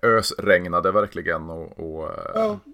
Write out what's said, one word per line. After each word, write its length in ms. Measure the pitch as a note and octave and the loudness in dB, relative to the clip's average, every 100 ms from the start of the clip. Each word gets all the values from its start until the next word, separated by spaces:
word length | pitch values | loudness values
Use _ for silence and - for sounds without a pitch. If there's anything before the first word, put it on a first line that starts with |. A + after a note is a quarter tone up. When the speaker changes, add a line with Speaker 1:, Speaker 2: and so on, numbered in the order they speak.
Speaker 1:
ösregnade 880 | A#2 A2+ G#2+ - G2+ F2+ F2+ F2 F2+ | 2 4 2 -2 4 4 4 0 2
verkligen, 580 | G2 G2+ F#2 E2 D#2+ D#2+ | 2 0 -2 -4 -4 -6
och, 300 | E2 E2 - | -12 -12 -12
och, 280 | E2 D#2 D#2 | -10 -8 -8
eh, 200 | - - | -10 -6
Speaker 2:
Ja. 240 | - A3 G3+ - | -2 -2 -2 -12